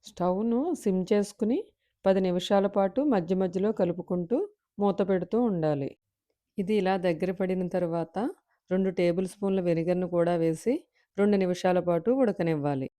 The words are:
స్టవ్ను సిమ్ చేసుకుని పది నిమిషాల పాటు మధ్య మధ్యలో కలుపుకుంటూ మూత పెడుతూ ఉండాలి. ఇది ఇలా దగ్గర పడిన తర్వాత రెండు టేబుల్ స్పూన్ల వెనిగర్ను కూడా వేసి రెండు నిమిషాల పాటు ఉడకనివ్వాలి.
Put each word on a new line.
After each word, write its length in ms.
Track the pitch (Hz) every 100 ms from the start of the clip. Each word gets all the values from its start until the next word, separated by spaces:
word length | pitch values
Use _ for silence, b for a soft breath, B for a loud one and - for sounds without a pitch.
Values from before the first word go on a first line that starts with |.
స్టవ్ను 680 | - - 180 185 226 233 320
సిమ్ 320 | 320 - 185 180
చేసుకుని 500 | 208 202 - 208 285 - _ _ _ 190
పది 160 | 190
నిమిషాల 460 | 185 180 180 202 196
పాటు 340 | 202 196 190
మధ్య 340 | 302 220 170 185
మధ్యలో 360 | 185 180 202
కలుపుకుంటూ 760 | 220 180 175 170 180 170 254 403 _ _ -
మూత 300 | 202 196 190
పెడుతూ 320 | 185 175 220
ఉండాలి. 560 | 247 180 156 147 135 - _ _ _ _ _ -
ఇది 180 | 185 214
ఇలా 220 | 190 190
దగ్గర 340 | 180 160 185
పడిన 360 | 185 190 185 180
తర్వాత 520 | 180 175 170 165 - 254 370 _ _ _
రెండు 180 | 185 190
టేబుల్ 380 | 180 175 170 190
స్పూన్ల 340 | - 196 190
వెనిగర్ను 460 | 175 165 165 180 180
కూడా 280 | 175 170 175
వేసి 480 | 165 160 - 294 - _ _ -
రెండు 200 | 202 202
నిమిషాల 420 | 185 180 185 180
పాటు 320 | 175 170 170
ఉడకనివ్వాలి. 760 | 262 247 190 170 156 143 139 131